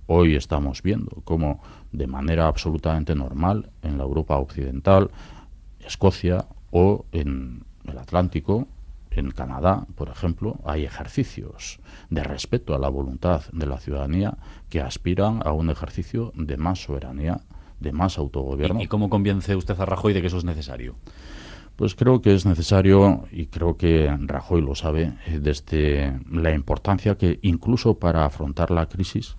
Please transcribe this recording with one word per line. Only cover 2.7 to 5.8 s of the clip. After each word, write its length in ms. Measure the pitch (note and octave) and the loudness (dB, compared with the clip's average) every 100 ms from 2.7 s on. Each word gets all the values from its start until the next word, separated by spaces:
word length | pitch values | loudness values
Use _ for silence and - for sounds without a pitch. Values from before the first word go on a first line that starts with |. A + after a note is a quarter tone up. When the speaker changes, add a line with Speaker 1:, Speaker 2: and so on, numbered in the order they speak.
| D#2 E2 D#2+ D#2 | -2 0 0 0
Speaker 1:
normal, 560 | D2+ C2 C2+ F2 G#2 - - | -2 -2 0 0 0 -4 -10
en 160 | D2+ C#2+ | -6 -4
la 60 | C2+ | -2
Europa 320 | C#2+ D2+ C#2 | -2 0 0
occidental, 720 | C2+ C#2+ C2+ C2 F#2+ G2 G2 - - - - - - | -2 -6 -6 0 6 6 6 -2 -18 -20 -20 -20 -20
Escocia 680 | - | -18